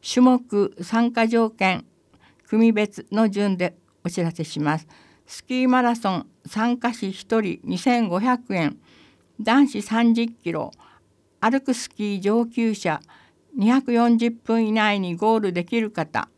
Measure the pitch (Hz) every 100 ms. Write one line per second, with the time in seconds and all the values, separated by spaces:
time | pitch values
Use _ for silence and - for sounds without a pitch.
0 | - - 254 247 247 202 202 - 175 226
1 | 233 233 226 233 220 226 190 180 - _
2 | _ _ _ _ _ 220 226 214 208 -
3 | - 208 220 196 202 185 180 - _ _
4 | 175 180 165 - 156 - 147 156 - -
5 | _ _ _ - _ 254 254 254 240 233
6 | 208 180 - _ - 214 226 240 240 233
7 | 196 190 - 226 202 - - 175 269 240
8 | 220 175 240 247 - 190 147 - _ _
9 | - _ _ - 214 247 285 202 202 220
10 | 233 226 233 233 170 160 - _ - _
11 | _ _ _ _ 220 269 269 240 - -
12 | 208 202 202 226 233 233 226 202 175 151
13 | _ - _ _ _ 277 202 254 262 233
14 | 240 233 233 233 - 226 220 220 214 208
15 | 185 170 214 226 202 175 175 233 220 202
16 | 156 - -